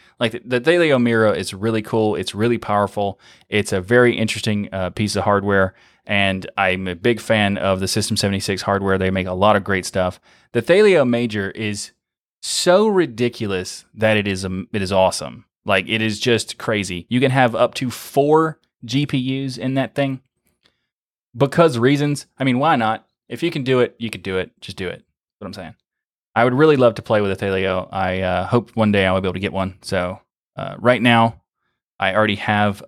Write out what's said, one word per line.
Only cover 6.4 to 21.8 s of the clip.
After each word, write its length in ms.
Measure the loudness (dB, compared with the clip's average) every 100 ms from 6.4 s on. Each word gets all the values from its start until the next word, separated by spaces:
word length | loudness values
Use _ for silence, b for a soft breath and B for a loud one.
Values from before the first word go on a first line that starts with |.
| -6 -2
I'm 320 | 0 0 -4
a 80 | -2
big 240 | 0 0
fan 380 | 0 0 0 0
of 220 | 0 0
the 80 | -2
System 280 | -2 -2 -2
seventy-six 460 | -2 -2 -4 -4
hardware. 340 | -2 -2 0 0
They 140 | 0
make 160 | -2 -4
a 80 |
lot 220 | 2 4 4
of 80 |
great 200 | 0 -4
stuff. 340 | -2 -2 -2 -4 b b b
The 100 | -4
Thelio 440 | 2 4 6 4 2
Major 440 | 0 -2 -4 -6
is 420 | -6 -6 -6 -10 _ _ _ _ _
so 460 | -8 -2 4 4 4
ridiculous 960 | 2 0 -2 -2 -2 -4 -4 -6 -12 -18
that 240 | -2 2 2
it 100 | 0
is, 200 | -4 -4
um, 220 | -6 -6
it 80 | -6
is 120 | 0
awesome. 520 | 2 2 0 -8 -14 _ _ -2
Like, 200 | 0 0
it 100 | -2
is 180 | -2 -2
just 380 | 0 0 -2 -8
crazy. 480 | -4 -4 -4 -8 -4
You 100 | 0
can 120 | 2
have 220 | 4 2
up 200 | 2 0
to 160 | 0 -8
four 680 | -8 -4 0 4 2 2 -4 _ _
G 220 | -4 -2
P 140 | -2 -2 -4 -6
Us 140 | -6 -6
in 160 | -4
that 200 | -4 -4
thing. 280 | -4 -4 -4 _ _ _ _ _ _ _ _ _ _ _ -2
Because 400 | 0 4 2
reasons, 500 | 4